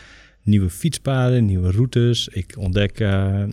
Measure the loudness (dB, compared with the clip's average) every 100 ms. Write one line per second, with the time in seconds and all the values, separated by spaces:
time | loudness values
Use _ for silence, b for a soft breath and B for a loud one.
0 | B B B B 2 2 2 -2 -4 -4
1 | -4 0 2 2 2 2 0 0 0 2
2 | 2 0 -4 -8 -10 -6 -2 0 -2 -2
3 | 0 0 0 -2 -4